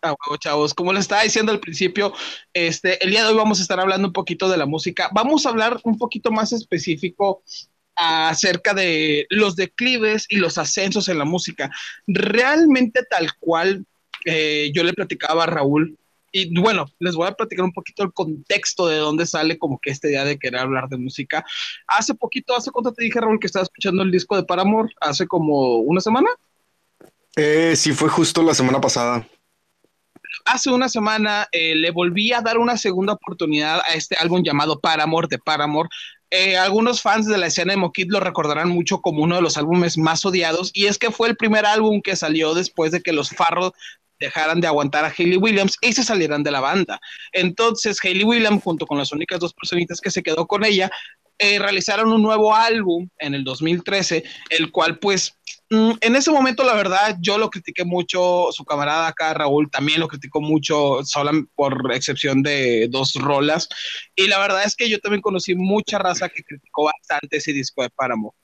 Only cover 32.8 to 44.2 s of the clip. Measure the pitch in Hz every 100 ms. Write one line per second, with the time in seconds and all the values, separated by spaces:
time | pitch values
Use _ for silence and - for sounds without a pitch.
32.8 | 208 180 196 208 - 180 160 151 151 165
33.8 | - 160 - 175 165 180 160 143 151 147
34.8 | 175 160 151 160 165 165 - 151 147 151
35.8 | 165 - - - _ 185 190 185 190 202
36.8 | 233 226 220 214 214 208 170 151 175 196
37.8 | 180 - 185 202 185 175 147 147 170 175
38.8 | 170 190 185 156 160 175 165 151 147 175
39.8 | 170 160 156 160 196 180 165 165 185 -
40.8 | 202 202 233 220 226 226 226 214 208 214
41.8 | 214 208 196 185 156 156 156 165 180 -
42.8 | 160 175 - 156 139 - 170 170 185 -
43.8 | - - _ _